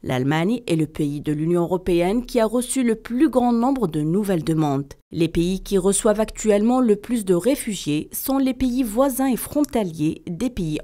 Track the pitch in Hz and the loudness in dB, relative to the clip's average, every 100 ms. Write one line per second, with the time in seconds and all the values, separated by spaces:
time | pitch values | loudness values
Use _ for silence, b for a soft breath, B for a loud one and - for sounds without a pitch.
0 | - 127 131 156 175 247 - 160 151 - | -2 0 0 0 0 -2 0 0 0 -2
1 | 147 147 143 151 156 175 170 180 185 170 | -4 -2 -4 -2 0 0 0 -2 0 2
2 | 170 226 247 247 220 233 240 269 240 226 | 2 0 -2 0 0 0 -2 0 0 0
3 | - 240 302 247 240 233 254 269 196 156 | -4 0 2 4 2 2 2 0 0 -2
4 | 151 180 202 180 151 160 151 139 139 - | 0 0 0 -2 0 0 2 0 -4 -12
5 | _ 156 165 165 170 190 - 196 185 196 | _ -2 0 2 0 -2 0 2 2 2
6 | 220 214 214 - 214 208 220 254 247 202 | 2 2 0 -2 2 2 4 4 4 2
7 | - 240 190 175 202 285 - 190 - 147 | 0 -4 2 2 2 0 -2 -6 -2 -4
8 | - - - 269 262 262 262 240 247 208 | -4 -8 -2 0 0 0 -2 0 -2 2
9 | 277 247 262 240 - 294 294 247 196 160 | 0 2 0 0 -2 -2 0 0 -2 -2
10 | 151 - - 165 254 247 165 151 | -2 -2 -10 -6 -4 -4 -4 -4